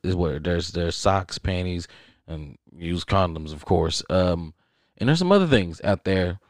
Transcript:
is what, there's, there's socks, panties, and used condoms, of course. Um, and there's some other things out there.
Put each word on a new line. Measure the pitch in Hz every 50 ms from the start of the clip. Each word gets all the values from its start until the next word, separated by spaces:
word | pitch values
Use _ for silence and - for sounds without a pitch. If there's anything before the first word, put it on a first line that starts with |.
| -
is | 92 92
what, | 87 87 78 69 73 78
there's, | 87 87 87 87 90 -
there's | 87 85 85 - -
socks, | - 101 95 98 92 - - -
panties, | - 98 92 90 90 90 90 87 85 - - - - _ _ _ _ -
and | 82 78 76 71 - - _ _ -
used | 80 85 82 87 85 - -
condoms, | 98 98 92 87 80 80 78 78 76
of | 76 -
course. | - 95 85 80 82 82 - - -
Um, | 90 92 90 90 85 85 85 78 - _ _ _ _ _ _ _ _ -
and | 107 127
there's | 156 165
some | 180 180
other | 202 202 185 160
things | 135 107 92 85 80 - -
out | 104 98 - -
there. | 95 95 95 90 90 90 - - _